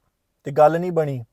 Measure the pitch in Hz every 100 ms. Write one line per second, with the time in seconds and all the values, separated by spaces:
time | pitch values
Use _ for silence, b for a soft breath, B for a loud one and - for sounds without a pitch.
0 | _ _ _ _ - 139 151 165 180 165
1 | 151 131 113